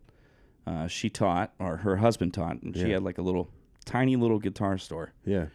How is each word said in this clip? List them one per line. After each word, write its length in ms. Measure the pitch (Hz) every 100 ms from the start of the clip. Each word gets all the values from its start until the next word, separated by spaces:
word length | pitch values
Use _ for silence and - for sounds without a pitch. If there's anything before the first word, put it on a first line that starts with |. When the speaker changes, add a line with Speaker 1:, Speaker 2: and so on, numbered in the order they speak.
| - _ _ _ _ _ -
Speaker 1:
Uh, 200 | 82 82
she 240 | - 110
taught, 420 | - 101 87 101 -
or 200 | 95 82
her 180 | 101 95
husband 360 | 113 110 85
taught, 300 | - 85 69
and 140 | 82 87
she 100 | 87
Speaker 2:
Yeah. 60 |
Speaker 1:
had, 80 | 90
like, 160 | 95 92
a 40 |
little, 280 | 90 92 87 - _ -
tiny 300 | - 120 131 127
little 220 | 117 110
guitar 400 | 98 95 101 95
store. 340 | - 80 80 -
Speaker 2:
Yeah. 220 | - 98 78